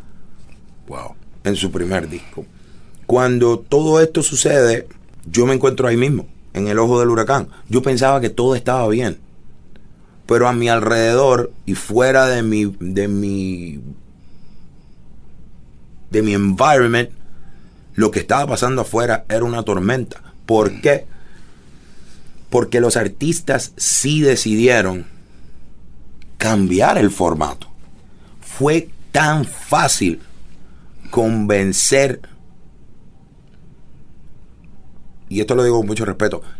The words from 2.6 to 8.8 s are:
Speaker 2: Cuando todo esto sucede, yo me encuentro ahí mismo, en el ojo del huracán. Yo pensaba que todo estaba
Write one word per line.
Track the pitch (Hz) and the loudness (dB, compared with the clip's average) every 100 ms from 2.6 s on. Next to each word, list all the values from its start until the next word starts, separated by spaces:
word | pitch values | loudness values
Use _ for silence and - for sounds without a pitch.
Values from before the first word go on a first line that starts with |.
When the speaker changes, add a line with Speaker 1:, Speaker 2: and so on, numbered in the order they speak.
| - - - - - | -20 -20 -18 -12 0
Speaker 2:
Cuando | 123 127 123 120 113 | 2 4 4 4 2
todo | - 143 156 156 | 2 2 4 4
esto | 160 160 | 4 2
sucede, | 147 143 156 147 120 117 - - - - 82 | 0 0 4 6 4 2 -4 -18 -20 -18 -2
yo | 101 123 | 2 4
me | 131 | 4
encuentro | 135 123 127 | 2 2 2
ahí | 120 | 2
mismo, | 135 135 - - - | 2 0 -4 -16 -10
en | - 104 | -4 0
el | 104 | 2
ojo | 117 123 | 4 4
del | 120 | 4
huracán. | 113 110 135 - - - | 2 2 0 -2 -12 0
Yo | 120 | 0
pensaba | 131 127 135 139 | 2 2 4 4
que | 113 | 0
todo | - 123 | 0 2
estaba | 123 127 127 | 2 0 0